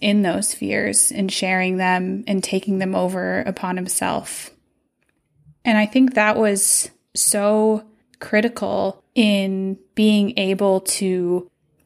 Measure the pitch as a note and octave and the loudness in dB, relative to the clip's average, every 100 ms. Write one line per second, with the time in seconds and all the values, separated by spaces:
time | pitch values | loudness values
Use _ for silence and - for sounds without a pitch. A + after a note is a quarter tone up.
0 | G#3 G#3 F3+ F#3 G#3 - G#3 - G#3 G3 | 2 2 2 0 -4 -4 -4 -2 0 0
1 | - - F#3+ - F#3 F#3 F#3 F#3 F#3 F#3 | 0 0 -4 -2 0 0 0 0 0 0
2 | F#3 F#3+ A3+ G3 - F#3+ G#3 F#3+ F#3+ F#3+ | -2 -4 -2 -2 0 -2 -2 -2 0 -2
3 | F3+ F#3 F#3 F#3 - F#3+ F#3 F3+ F3+ - | -2 -2 -4 -4 -4 -6 -6 -6 -4 -4
4 | - D3+ - - - - _ _ _ _ | -4 -4 -6 -12 -16 -20 _ _ _ _
5 | _ _ _ _ _ _ B3 G#3+ G#3+ C4 | _ _ _ _ _ _ 0 2 2 4
6 | C4 A3 G#3+ G#3+ A3 G3 - - - _ | 4 4 2 2 2 2 0 0 -2 _
7 | _ - - G#3 G#3 G#3+ G#3+ A3 - _ | _ -4 0 0 2 2 2 0 -4 _
8 | _ - - G#3+ A#3 A#3+ G3+ G3 G3 - | _ -20 -2 0 0 -2 -4 -2 -2 -6
9 | _ - G#3+ G3+ F#3+ F#3+ F#3+ F#3+ _ - | _ 2 4 4 0 -2 -4 -6 _ 2
10 | G#3+ G#3+ G3 - F#3+ G3 G3+ F#3+ F#3+ - | 4 4 2 0 -2 0 2 2 0 -2
11 | F#3+ F3+ F3 F3+ F3 _ _ _ | 0 0 0 -2 -4 _ _ _